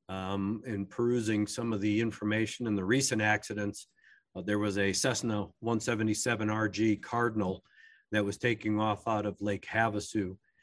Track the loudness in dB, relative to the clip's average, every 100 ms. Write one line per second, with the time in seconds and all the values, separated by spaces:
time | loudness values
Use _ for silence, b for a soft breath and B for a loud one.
0 | -10 -6 -4 -2 -2 -4 -4 -6 -4 0
1 | 2 2 2 2 0 -2 -2 0 2 2
2 | 0 -2 0 0 0 -2 -2 0 2 2
3 | 2 2 2 2 -2 -4 -4 -6 -14 b
4 | b b _ -8 -2 0 2 2 2 2
5 | 0 0 0 -2 -2 -6 -2 0 0 0
6 | 0 0 0 0 0 0 0 2 2 2
7 | -2 0 0 0 -2 -4 B B B B
8 | _ -2 0 0 -2 0 0 0 2 0
9 | 0 -2 -2 -4 -2 -4 -2 0 2 0
10 | -2 -2 -2 -6 b b